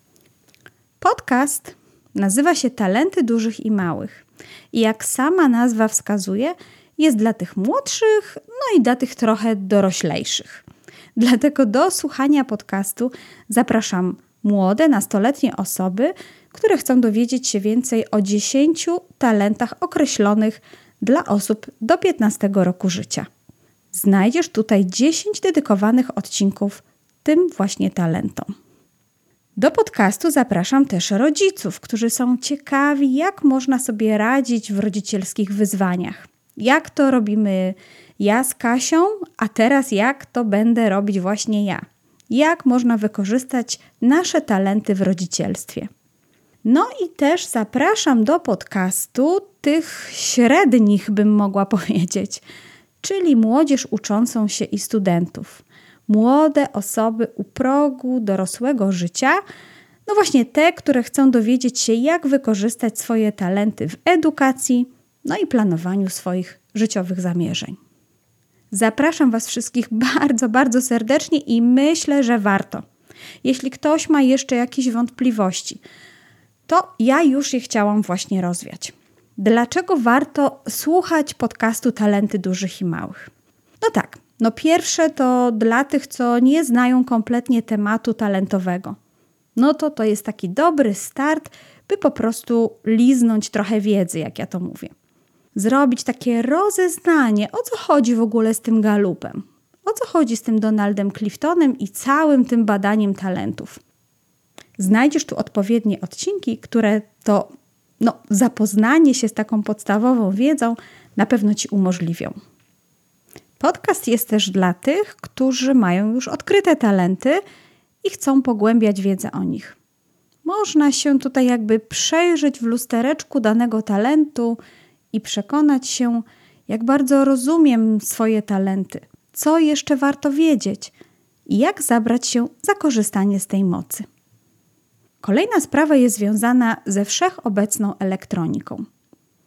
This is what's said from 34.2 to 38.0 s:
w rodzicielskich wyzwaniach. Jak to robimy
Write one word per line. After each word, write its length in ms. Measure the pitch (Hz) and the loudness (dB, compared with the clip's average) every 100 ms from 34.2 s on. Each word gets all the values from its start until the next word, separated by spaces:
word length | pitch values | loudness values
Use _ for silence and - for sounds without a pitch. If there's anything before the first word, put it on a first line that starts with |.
| 214 269 240 233 - | 2 0 0 -2 -4
w 60 | 202 | -4
rodzicielskich 760 | 214 196 - 208 185 - 196 | -2 -4 -4 -6 -4 -4 -4
wyzwaniach. 720 | 202 202 190 190 180 - - - _ _ - | 0 -2 0 -2 -2 -6 -10 -18 _ _ -4
Jak 340 | 220 302 311 | 0 0 0
to 200 | - 277 | -2 2
robimy 640 | 254 208 214 202 190 185 190 - - | 2 0 0 0 0 -2 -6 -14 -20